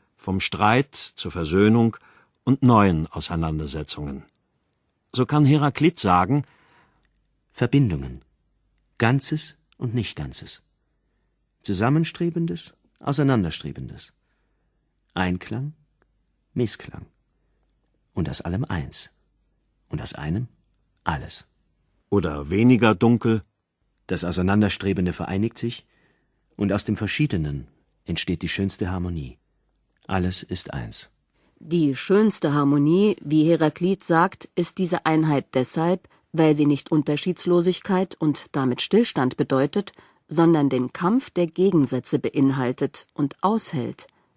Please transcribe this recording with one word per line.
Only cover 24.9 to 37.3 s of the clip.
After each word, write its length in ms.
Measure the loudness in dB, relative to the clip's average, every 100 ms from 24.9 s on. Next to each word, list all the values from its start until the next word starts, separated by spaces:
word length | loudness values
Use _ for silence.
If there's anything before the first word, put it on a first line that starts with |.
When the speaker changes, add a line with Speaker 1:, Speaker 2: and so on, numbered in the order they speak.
| -2 -2
Speaker 2:
vereinigt 460 | -4 -6 -4 -4 -4
sich, 260 | -10 -10 _ _ _ _ _ _ _ -4
und 160 | -2
aus 120 | 0
dem 120 | -2 -4
Verschiedenen 720 | -4 -2 -2 -2 -4 -6 -12 _ _ _ -8
entsteht 340 | -6 -4 -4
die 80 | -4
schönste 420 | -4 -4 -4 -4
Harmonie. 460 | -4 -6 -6 -10 -16 _ _ _ _ _ _ -6
Alles 360 | -2 -2 -4
ist 300 | -8 -8 -8
eins." 380 | -10 -8 -10 -14 _ _ _ _ _
Speaker 3:
Die 360 | -4 0 0
schönste 600 | 0 2 4 4 2 0
Harmonie, 600 | 2 2 4 4 4 2 0
wie 240 | 0 2 4
Heraklit 560 | 4 2 0 -2 -2
sagt, 460 | 2 2 2 -2 -10
ist 240 | -6 -4 -2
diese 260 | -2 0
Einheit 440 | 0 2 2 0 0
deshalb, 560 | -2 0 0 0 -2 _ _ _
weil 220 | 2 4
sie 120 | 4 2
nicht 240 | 0 0
Unterschiedslosigkeit 1300 | 0 0 -2 -4